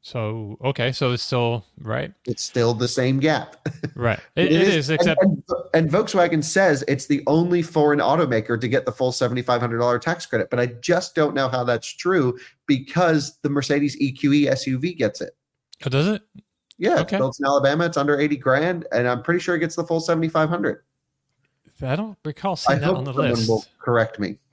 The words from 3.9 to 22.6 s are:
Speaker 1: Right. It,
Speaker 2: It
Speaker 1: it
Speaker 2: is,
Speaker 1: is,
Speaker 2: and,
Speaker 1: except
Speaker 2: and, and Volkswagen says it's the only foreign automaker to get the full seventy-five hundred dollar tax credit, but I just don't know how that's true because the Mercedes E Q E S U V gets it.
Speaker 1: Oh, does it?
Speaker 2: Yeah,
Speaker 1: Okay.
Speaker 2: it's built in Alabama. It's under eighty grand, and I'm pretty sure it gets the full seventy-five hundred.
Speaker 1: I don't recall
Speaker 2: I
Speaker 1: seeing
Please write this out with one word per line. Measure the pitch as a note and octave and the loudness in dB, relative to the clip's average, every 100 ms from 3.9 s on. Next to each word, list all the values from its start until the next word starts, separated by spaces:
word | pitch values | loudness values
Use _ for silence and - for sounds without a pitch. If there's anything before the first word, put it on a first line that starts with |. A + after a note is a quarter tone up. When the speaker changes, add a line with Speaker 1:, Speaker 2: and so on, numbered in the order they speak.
| - | -4
Speaker 1:
Right. | A#2+ G#2+ - - | -2 -2 -6 -2
It, | F3 | 2
Speaker 2:
It | |
Speaker 1:
it | E3 | 4
Speaker 2:
is, | F#3+ E3+ | 4 2
Speaker 1:
is, | C3+ | 0
Speaker 2:
and, | D#3 | 0
Speaker 1:
except | F3 D#3+ | 2 4
Speaker 2:
and, | G3 D3 - F3 - D#3+ | 2 2 -4 -8 0 2
and | D#3+ | 2
Volkswagen | E3+ A3 G3 F3 E3 | 2 0 2 2 2
says | D3+ F#3+ F#3+ C#3+ - | 0 2 4 2 0
it's | C3+ - | -2 0
the | C#3+ C3+ | -2 2
only | D3+ F3 F3 | 2 4 0
foreign | E3 D#3 D3 D3 | 0 2 4 4
automaker | G2 D#3 D3+ A#2 G#2+ A#2 | 2 2 2 0 0 -4
to | A#2 | 0
get | B2 B2+ | -2 -2
the | |
full | - B2+ | -2 -2
seventy-five | B2 B2 B2 A#2+ B2 | 0 -2 -2 -2 0
hundred | A#2 A#2 | 0 0
dollar | A#2+ A#2+ | 0 0
tax | D#3+ E3+ - | -2 -6 -4
credit, | A2+ F2+ | -4 -2
but | B2 | -2
I | B2 | -2
just | A#2 - F3 F3+ | -4 -2 0 0
don't | - D3+ C#3 | -2 0 0
know | C3+ | -2
how | B2+ | -2
that's | B2 A#2 - | -2 -2 -4
true | - F3 F#3 B2+ B2+ - _ - | -6 0 2 0 -2 -14 _ -2
because | C3+ C3+ E3+ F3+ D#3+ D3 - | -2 0 0 2 2 -2 -6
the | D3 | -4
Mercedes | C#3+ C3 D3 C#3+ - | -2 0 0 0 -2
E | C3+ | -4
Q | C3 C#3+ | 0 2
E | D3 C#3+ | 2 2
S | C3 - | 0 -2
U | B2+ | -4
V | D#3+ F3 | -4 -2
gets | A2 - | -2 -2
it. | - _ _ _ _ - C#3 | -12 _ _ _ _ -10 -4
Speaker 1:
Oh, | |
does | C3 E3+ | 0 0
it? | G#3+ _ - _ _ _ _ | -2 _ -20 _ _ _ _
Speaker 2:
Yeah, | F3+ E4+ | 0 2
Speaker 1:
Okay. | |
Speaker 2:
it's | F3 G3 | 0 -2
built | C3+ - | -2 -2
in | C#3 | 0
Alabama. | C#3 C3+ D3+ E3+ | 2 2 2 0
It's | E3 | 0
under | C#3+ C#3+ | 0 2
eighty | D3 C#3+ | 0 0
grand, | B2+ C3+ E3 F3+ - | 0 2 2 -4 -2
and | A2+ B2 | 0 0
I'm | B2 | -2
pretty | A#2 F3 | 0 -2
sure | F3+ F3 | 0 -2
it | |
gets | E3 E3 | -2 -4
the | |
full | E3 E3 | -2 -2
seventy-five | D#3+ E3 E3 D#3+ D#3 | 0 0 0 0 0
hundred. | F3 F3 - _ _ _ _ _ _ _ _ _ _ | 0 -4 -6 _ _ _ _ _ _ _ _ _ _
Speaker 1:
I | C3 D3 | -6 -4
don't | A3 G3+ D#3+ | -6 -10 -12
recall | C#3+ G3 | -6 -4
Speaker 2:
I | |
Speaker 1:
seeing | F3 | -2